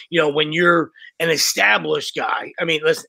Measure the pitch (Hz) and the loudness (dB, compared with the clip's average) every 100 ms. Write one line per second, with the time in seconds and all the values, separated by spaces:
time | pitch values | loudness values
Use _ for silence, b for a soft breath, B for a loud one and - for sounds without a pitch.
0 | B 165 151 147 151 160 175 170 151 B | B 0 2 2 0 2 4 2 0 B
1 | B - 165 160 - - 196 208 165 147 | B -6 -2 0 0 2 2 2 0 -4
2 | - 147 110 110 - - 170 156 156 156 | -4 -6 -4 -4 -8 -6 -2 0 0 0